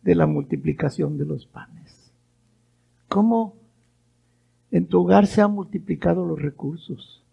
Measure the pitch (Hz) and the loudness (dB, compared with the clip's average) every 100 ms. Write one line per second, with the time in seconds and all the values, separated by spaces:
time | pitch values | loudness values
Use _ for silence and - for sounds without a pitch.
0 | 190 170 156 151 143 147 151 143 151 - | 4 4 4 0 -4 -4 -4 -2 -4 -2
1 | 147 147 147 139 - - - - - _ | -4 -4 -6 -8 -10 -20 -20 -20 -20 _
2 | _ _ _ _ _ _ _ _ _ _ | _ _ _ _ _ _ _ _ _ _
3 | _ 196 220 233 214 - _ _ _ _ | _ 0 2 2 -2 -10 _ _ _ _
4 | _ _ _ _ _ _ _ 175 180 180 | _ _ _ _ _ _ _ -2 2 2
5 | 175 190 202 - 208 208 180 180 - 156 | 4 4 4 4 2 0 -6 -10 -6 -2
6 | 175 170 175 151 147 - 143 165 - 120 | 0 0 -2 -4 -6 -6 -10 -10 -12 -14
7 | - - _ | -14 -20 _